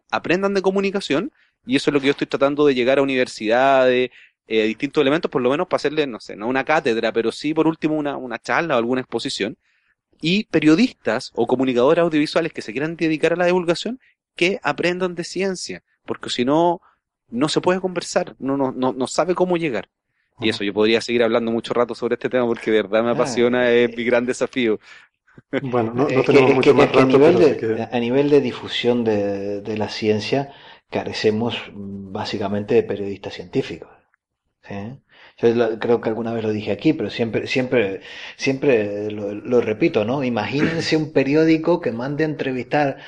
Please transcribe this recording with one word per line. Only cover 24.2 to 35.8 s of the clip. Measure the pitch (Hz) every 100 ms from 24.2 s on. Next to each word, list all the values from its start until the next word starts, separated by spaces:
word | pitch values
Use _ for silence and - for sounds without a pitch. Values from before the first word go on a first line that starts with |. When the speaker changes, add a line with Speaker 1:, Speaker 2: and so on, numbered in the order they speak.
| 123
Speaker 1:
desafío. | 123 127 - 117 101 - - _ _ _ - - 131
Speaker 2:
Bueno, | 131 120 113
no, | 120
no | 147
Speaker 3:
es | 131
que, |
Speaker 2:
tenemos | 135 135 131
Speaker 3:
es | 135
Speaker 2:
mucho | 127
Speaker 3:
que, | 123
Speaker 2:
más | 135
Speaker 3:
es |
que | 131
a |
Speaker 2:
rato, | 131 131
Speaker 3:
nivel | 151 180
Speaker 2:
pero | 156
Speaker 3:
de, |
Speaker 2:
así | 117 113 110 113
que | 120
Speaker 3:
a |
nivel | 120 131 143
de | 143
difusión | 143 - 101 - 120 123 113
de, | 104 101 98 101 101
de | 104 107
la | 104
ciencia | - 110 107 101 135 135 - - - _
carecemos, | - 95 98 110 107 120 110 -
mm, | 101 98 98 98
básicamente | 104 107 104 98 104 104 120
de |
periodistas | 107 101 101 98 98 -
científicos, | 90 135 - 82 - - _ _ _ _ _ _ -
¿sí? | 101 104 139 _ _ - -
Yo | 117 117
lo, | 113
creo | 113